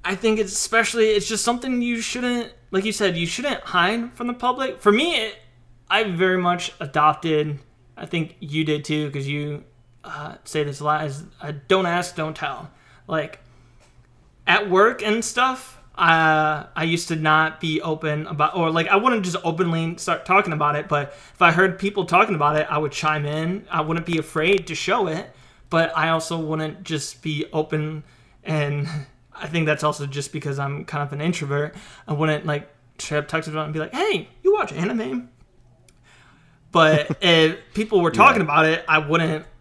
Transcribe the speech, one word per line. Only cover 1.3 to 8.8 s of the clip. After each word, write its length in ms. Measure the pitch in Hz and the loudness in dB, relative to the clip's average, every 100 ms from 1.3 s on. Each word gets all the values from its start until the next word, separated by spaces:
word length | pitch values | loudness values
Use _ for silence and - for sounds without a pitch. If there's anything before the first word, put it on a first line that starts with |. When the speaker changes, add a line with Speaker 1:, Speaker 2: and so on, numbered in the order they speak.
| 214 | -2
Speaker 1:
something 360 | - 240 262 247 | 0 -2 -2 -2
you 200 | 240 233 | -2 -4
shouldn't, 520 | 220 247 247 240 233 - _ | -4 -4 -2 -2 -4 -14 _
like 120 | 190 | -2
you 80 | 214 | -2
said, 240 | 208 202 165 | 0 0 0
you 100 | 170 | -4
shouldn't 340 | - 277 254 | -4 -4 -4
hide 520 | - 180 180 233 240 | -2 0 2 0 -6
from 120 | - 240 | -8 -8
the 60 | |
public. 460 | 247 247 254 262 - | -2 -2 -2 -4 0
For 100 | 208 | 2
me, 260 | 208 330 294 220 | 4 2 0 -4
it, 100 | - - _ - - _ | -10 -20 _ -20 -20 _
I 140 | 202 | 0
very 340 | 220 170 185 185 | 0 0 2 2
much 340 | 175 175 - - | 2 0 -4 -10
adopted, 800 | 151 151 151 151 165 151 151 143 - _ _ - | -4 4 4 4 0 0 0 -6 -12 _ _ -16
I 100 | - | -6
think 300 | 170 156 - | -4 -4 -8
you 240 | 143 151 | -6 -2
did 200 | 156 151 | 0 -2